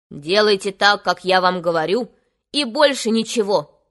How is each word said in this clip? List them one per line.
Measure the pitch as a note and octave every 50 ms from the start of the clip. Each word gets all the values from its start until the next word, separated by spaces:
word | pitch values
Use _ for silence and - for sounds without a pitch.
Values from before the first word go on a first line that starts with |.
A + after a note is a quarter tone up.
| _ _
Делайте | - D3 C#3+ D#3+ F#3+ G#3+ G#3+ G#3+ G#3 G3 - G3+
так, | F#3+ - G3+ G3+ G#3 G3
как | - F#3 F3 - -
я | F3+ F#3 F#3
вам | F3+ F3+ F3+ F3+
говорю, | E3 F3 E3+ E3 D#3 D#3 F#3+ B3 A#3 - _ _ _ _ _ _ _ _
и | - C#4+ D4
больше | A3+ G#3+ D4 D4 C#4+ C4+ - - A3
ничего. | A3 A3+ A3 - - A#3+ G3+ G3 G3+ D#3+ D3 - _ _ _ _